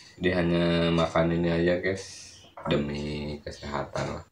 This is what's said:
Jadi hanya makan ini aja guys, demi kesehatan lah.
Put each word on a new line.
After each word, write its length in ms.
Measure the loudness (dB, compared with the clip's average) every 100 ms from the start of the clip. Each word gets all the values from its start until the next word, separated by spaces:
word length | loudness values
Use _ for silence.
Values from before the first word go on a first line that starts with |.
| -20 -4
Jadi 80 | 0
hanya 640 | 2 2 4 4 4 4
makan 400 | 4 2 2 2 2
ini 80 | 2
aja 320 | 4 4 2
guys, 560 | 0 -4 -8 -16 -18 -20 -20 -8 -2
demi 720 | 0 0 -4 -6 -6 -6 -8
kesehatan 800 | -10 -12 -6 -6 -6 -6 -6 -8
lah. 40 | -14